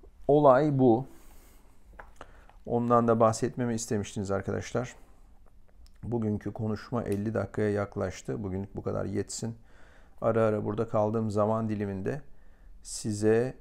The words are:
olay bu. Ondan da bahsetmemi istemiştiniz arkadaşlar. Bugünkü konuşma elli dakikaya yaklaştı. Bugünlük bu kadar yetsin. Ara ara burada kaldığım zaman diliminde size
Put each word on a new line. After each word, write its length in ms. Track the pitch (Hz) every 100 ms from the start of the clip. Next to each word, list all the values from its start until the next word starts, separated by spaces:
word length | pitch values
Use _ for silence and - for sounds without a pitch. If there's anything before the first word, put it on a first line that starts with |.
| - - -
olay 500 | 147 147 131 151 135
bu. 280 | 127 113 135 - - - - - - - - - - - - - - - -
Ondan 420 | 120 120 120 117
da 120 | 113
bahsetmemi 540 | 113 110 120 - 120
istemiştiniz 560 | 113 - 107 98 - 95
arkadaşlar. 680 | 98 101 101 - 120 123 - - - - - - - - - - -
Bugünkü 500 | 101 117 107 104 104
konuşma 500 | 104 110 104 - 120
elli 320 | - 101 104
dakikaya 360 | 107 98 - 107
yaklaştı. 720 | 101 101 104 95 - - 131
Bugünlük 340 | 98 95 101 101
bu 60 |
kadar 220 | 104 101
yetsin. 520 | 98 101 98 - 113 113 - - - - - -
Ara 220 | 117 113
ara 220 | 110 107
burada 240 | 107 104 110
kaldığım 420 | 110 107 113 110
zaman 380 | 104 104 113 110
diliminde 520 | 104 101 95 101 139 - - - - - -
size 720 | - - 117 104 107 113 127 -